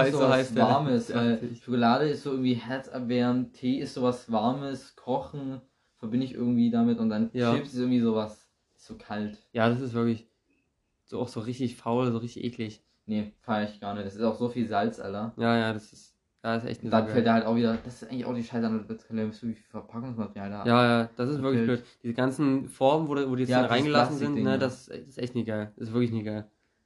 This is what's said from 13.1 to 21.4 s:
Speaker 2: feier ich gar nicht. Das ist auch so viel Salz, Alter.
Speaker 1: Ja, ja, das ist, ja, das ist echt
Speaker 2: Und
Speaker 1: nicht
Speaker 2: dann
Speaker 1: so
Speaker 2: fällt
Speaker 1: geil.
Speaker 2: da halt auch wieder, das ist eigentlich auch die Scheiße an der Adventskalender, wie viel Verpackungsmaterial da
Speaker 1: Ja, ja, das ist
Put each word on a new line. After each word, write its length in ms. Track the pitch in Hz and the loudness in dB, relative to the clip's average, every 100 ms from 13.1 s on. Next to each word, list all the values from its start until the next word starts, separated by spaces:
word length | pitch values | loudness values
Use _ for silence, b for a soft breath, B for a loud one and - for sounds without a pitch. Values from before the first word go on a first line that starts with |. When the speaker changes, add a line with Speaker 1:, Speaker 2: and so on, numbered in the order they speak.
| 107 104 - | -4 -4 -8
Speaker 2:
feier 280 | - 107 104 | -4 -2 -2
ich 120 | - | -6
gar 160 | 101 104 | -8 -6
nicht. 100 | 95 | -8
Das 100 | 104 | -2
ist 60 | |
auch 160 | 113 110 | -2 0
so 120 | 120 | -2
viel 180 | 123 104 | -2 -2
Salz, 320 | 101 113 - | 0 0 -2
Alter. 340 | 98 101 113 - | -8 -6 -6 -2
Speaker 1:
Ja, 200 | 117 117 | 2 2
ja, 160 | 113 | 2
das 200 | 107 104 | -2 -8
ist, 220 | - - _ _ _ | -20 -20 _ _ _
ja, 120 | 113 113 | -4 -4
das 80 | |
ist 60 | 117 | -4
echt 100 | 117 | -6
Speaker 2:
Und 60 | 117 | 0
Speaker 1:
nicht 80 | |
Speaker 2:
dann 120 | 110 110 | 2 2
Speaker 1:
so 60 | |
Speaker 2:
fällt 120 | 127 117 | 2 4
Speaker 1:
geil. 0 | |
Speaker 2:
da 80 | |
halt 120 | 113 110 | 4 4
auch 100 | 117 | 2
wieder, 220 | 113 113 | 2 0
das 180 | 123 - | -6 -14
ist 80 | 113 | -10
eigentlich 160 | 127 117 | -8 -4
auch 80 | |
die 100 | 123 | -6
Scheiße 220 | 113 117 113 | -4 -2 -2
an 80 | |
der 80 | 110 | -2
Adventskalender, 500 | 104 113 - 113 107 | -6 -12 -8 -4 -4
wie 220 | 107 117 | -6 -8
viel 20 | 107 _ | -8 _
Verpackungsmaterial 800 | 107 - 117 127 113 101 101 101 | -16 -12 -10 -8 -6 -8 -8 -10
da 160 | 104 120 | -4 2
Speaker 1:
Ja, 180 | 120 120 117 | 4 6 4
ja, 80 | 113 - | 0 -2
das 140 | 123 | -4
ist 120 | 147 | 0